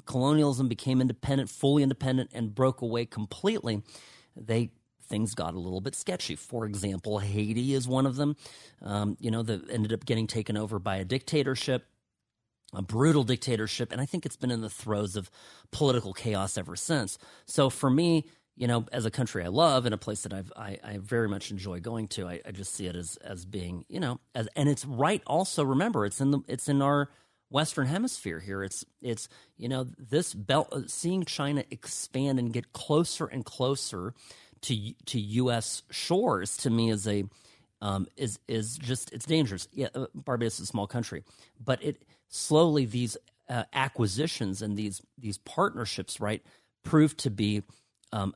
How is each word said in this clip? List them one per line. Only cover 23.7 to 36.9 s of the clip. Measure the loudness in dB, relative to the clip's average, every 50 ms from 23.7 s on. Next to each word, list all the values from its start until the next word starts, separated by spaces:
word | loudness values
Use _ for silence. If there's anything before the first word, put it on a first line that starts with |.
| -6 -8 -10 -8
you | -6 -4
know, | -4 -4 -4 -6 -10 _ _
as, | -6 -6 -4 -2 2
and | 2 4
it's | 2 2 -2
right. | -6 0 2 2 2 2 0 0
Also, | 0 0 0 2 0 0 0 2
remember, | 4 4 4 4 4 2 2 2
it's | 2 0 2
in | 2 4
the, | 4 2 2 -2
it's | -6 -6 0 2
in | 2 4
our | 4 4 4 4 2 0 -4 _ _ _ _ _ _ _
Western | 0 0 0 2 0 0 0 0
Hemisphere | 2 0 0 -2 -4 -4 -6 -6 -6 -6
here. | -6 -6 -6 -4
It's, | -4 -6 -6 -10 -12 -14 _ _
it's, | -4 -4 -4 -4 -6 -12 -16 -20 -20 _ _
you | _ -4 -2
know, | -2 -2 -2 -4 -8 -14
this | -6 0 2 2 2 0 -4
belt, | -8 0 4 4 4 4 2 -2
uh, | -6 -6 -6
seeing | -8 -2 0 0 0 0 0
China | -2 -2 -2 0 2 2 0 0 -4
expand | -8 -12 -10 -10 -8 -8 -8 -4 -2 0 2 2 2 2
and | 2 0
get | -2 -4 -6 -6 _
closer | -12 0 2 4 4 4 2 0 -4 -6
and | -4 -4 -6 -8
closer | -8 -4 0 0 2 2 0 -2 -6 -6 -6 -6 -6 -8 -10 -18 -20 -20 -20 -20 -20 -20 _
to | -4 -2 -2
y-, | -2 -2 -6 -10 -12 -12
to | -4 -4 -4
U | -4 0 0 2 2 2
S | 2 0 0 -2 -6 -8 -10 _
shores | -8 -8 -2 2 2 4 4 4 2 2 0 -2 -4 -2
to | 0 2
me | 4 4 4
is | 4